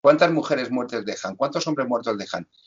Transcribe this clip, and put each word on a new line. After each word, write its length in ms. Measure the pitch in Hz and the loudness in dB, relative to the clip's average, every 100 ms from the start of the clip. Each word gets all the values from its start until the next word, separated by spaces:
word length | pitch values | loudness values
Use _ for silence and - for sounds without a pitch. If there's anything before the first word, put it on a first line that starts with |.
¿Cuántas 320 | 139 156 170 | 6 6 6
mujeres 380 | 160 - 139 123 | 2 0 -2 -2
muertas 340 | 123 123 117 | -4 -4 -6
dejan? 320 | 101 98 92 98 | -6 -8 -8 -2
¿Cuántos 300 | 139 160 160 | -2 -2 -4
hombres 180 | 147 127 | -4 -2
muertos 320 | 120 113 104 | -2 -2 -6
dejan? 300 | 98 87 85 _ | -6 -10 -10 _